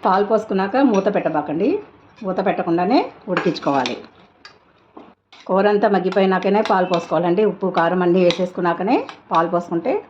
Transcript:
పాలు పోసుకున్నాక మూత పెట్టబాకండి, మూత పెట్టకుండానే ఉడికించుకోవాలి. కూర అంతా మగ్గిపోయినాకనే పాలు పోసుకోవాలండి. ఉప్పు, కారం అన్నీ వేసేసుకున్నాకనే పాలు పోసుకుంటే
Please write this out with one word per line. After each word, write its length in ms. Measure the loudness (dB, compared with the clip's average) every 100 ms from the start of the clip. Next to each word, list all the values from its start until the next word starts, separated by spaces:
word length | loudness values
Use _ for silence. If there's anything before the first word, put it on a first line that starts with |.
| 2
పాలు 200 | 2 2
పోసుకున్నాక 460 | 0 0 -4 -2 2 2
మూత 160 | 2 0 0
పెట్టబాకండి, 540 | -2 -4 -4 -2 -2 -2 -6 -20 -20 -12 -6
మూత 120 | -2 -2
పెట్టకుండానే 520 | -2 -2 0 2 0 0 -8 -6
ఉడికించుకోవాలి. 640 | -2 -2 -2 -2 -2 -2 -8 -14 _ -20 _ -20 _ _ _ _ -20 -20 _ _ -20 -2
కూర 160 | 2 4
అంతా 140 | 4 2 2
మగ్గిపోయినాకనే 680 | 0 2 2 2 2 0 2
పాలు 160 | 2 2
పోసుకోవాలండి. 500 | -2 0 -2 0 2 0
ఉప్పు, 180 | 0 -4 0
కారం 260 | 0 2 2
అన్నీ 160 | 4 4
వేసేసుకున్నాకనే 680 | 2 -4 -2 -4 -2 0 -2 -2 -14 _
పాలు 200 | 0 0 -2
పోసుకుంటే 380 | -4 -4 -2 -6 -6